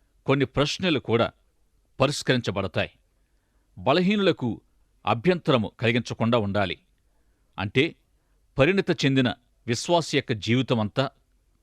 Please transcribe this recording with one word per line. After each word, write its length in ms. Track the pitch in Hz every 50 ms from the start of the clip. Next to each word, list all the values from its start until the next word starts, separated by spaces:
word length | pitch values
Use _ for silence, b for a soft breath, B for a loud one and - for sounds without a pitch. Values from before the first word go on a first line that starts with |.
| _ _ _ _ _
కొన్ని 200 | - 135 143 131
ప్రశ్నలు 540 | - - 139 143 147 - - 185 180 156 120
కూడా 320 | - - 110 113 110 - - _ _ _ _ _ _ _ _ _ _ _ _ -
పరిష్కరించబడతాయి. 920 | 131 139 143 - - - 131 123 113 - 95 98 95 92 - 110 92 - - _ _ _ _ _ _ _ _ _ _ _ _ _ _ _ _ -
బలహీనులకు 840 | 90 120 143 180 180 185 214 208 196 180 156 - 131 117 98 - - _ _ _ _ _ _ _ -
అభ్యంతరము 680 | - 117 117 - 175 185 165 - - 143 120 107 - - -
కలిగించకుండా 580 | - 117 117 123 117 - 110 - 117 113 120 120
ఉండాలి. 400 | 104 98 95 104 98 90 82 - _ _ _ _ _ _ _ _ _ _ _ _ _ _ _ -
అంటే, 360 | 110 107 - 127 147 170 - - _ _ _ _ _ _ _ _ _ _ _ -
పరిణిత 480 | 135 160 196 196 175 - 165 - -
చెందిన 280 | 139 135 135 127 - - - _ _ _ _ _ 113
విశ్వాసి 500 | 120 - - - 175 170 151 - - 143
యొక్క 160 | - - 120
జీవితమంతా 760 | 104 - 110 117 131 127 - 131 113 107 101 - - 135 - - _ _ _ _ _ _ _ _ _